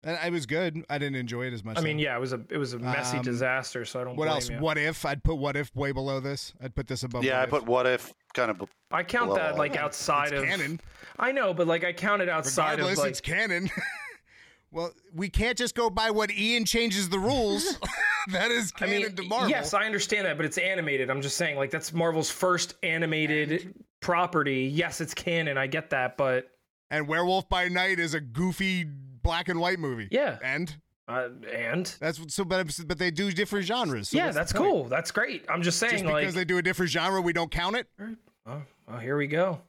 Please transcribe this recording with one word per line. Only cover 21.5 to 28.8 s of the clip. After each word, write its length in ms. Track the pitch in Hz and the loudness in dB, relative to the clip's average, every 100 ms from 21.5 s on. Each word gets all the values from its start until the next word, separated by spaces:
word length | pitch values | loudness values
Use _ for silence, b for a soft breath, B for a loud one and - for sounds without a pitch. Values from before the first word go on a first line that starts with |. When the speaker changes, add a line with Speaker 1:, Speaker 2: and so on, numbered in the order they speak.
| 143 | 0
Speaker 2:
like, 140 | 135 | -2
that's 200 | 160 - | -2 -4
Marvel's 380 | 165 170 160 151 | 0 2 2 0
first 460 | - 185 175 - - | 2 2 4 0 -4
animated 680 | 175 165 165 156 151 151 151 | -2 0 0 2 2 2 2
Speaker 1:
And 320 | 160 185 - - _ | -2 -4 -18 -20 _
Speaker 2:
property. 680 | - 175 175 170 143 131 131 | 0 2 4 2 2 2 2
Yes, 300 | 147 170 - | 0 0 -2
it's 120 | 160 - | -6 -6
canon. 420 | - 170 151 135 | -2 0 0 0
I 80 | 135 | 0
get 240 | 151 156 | -2 0
that, 280 | 139 127 - | 0 0 2
but 340 | 135 127 127 _ _ _ _ | 2 2 -2 _ _ _ _
Speaker 1:
And 160 | 151 147 | -4 0
Werewolf 420 | 160 180 190 185 | 2 4 2 2
by 180 | 185 180 | 0 2
Night 300 | 180 190 180 | 2 2 2
is 140 | 165 | 0
a 80 | 156 | -2
goofy 640 | 135 117 185 - 190 185 | -4 -2 -2 0 0 0